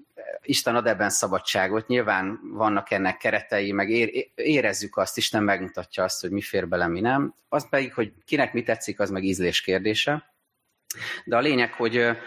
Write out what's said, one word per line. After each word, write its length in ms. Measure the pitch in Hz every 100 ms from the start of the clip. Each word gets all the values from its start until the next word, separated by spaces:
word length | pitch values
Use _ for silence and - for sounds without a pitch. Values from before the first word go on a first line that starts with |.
| - - - -
Isten 340 | - 139 123 120
ad 100 | 113
ebben 240 | 98 104
szabadságot, 760 | - 101 92 - 101 95 107 -
nyilván 540 | 123 107 95 95 107 -
vannak 380 | 104 110 101 -
ennek 260 | 101 95 92
keretei, 560 | 113 107 - 104 101
meg 180 | 101 101
ér-, 400 | 113 110 131 -
érezzük 640 | - 151 147 110 95 101 -
azt, 200 | 95 -
Isten 260 | - 110
megmutatja 640 | 104 95 90 - 87 -
azt, 160 | 92 -
hogy 100 | 90
mi 120 | 98
fér 260 | - 98 87
bele, 180 | 90 87
mi 140 | 85
nem. 340 | 117 135 143 - -
Az 200 | 143 -
pedig, 240 | 139 127
hogy 200 | - 107 -
kinek 280 | - 147 120
mi 100 | 117
tetszik, 380 | 117 110 - -
az 100 | 98
meg 140 | 95
ízlés 360 | 95 92 87 82
kérdése. 720 | - 92 104 107 - 151 - _ _ _ _ _ - - - -
De 120 | - 117
a 40 |
lényeg, 320 | 147 127 120
hogy, 240 | - 117 120
ö, 160 | 117 117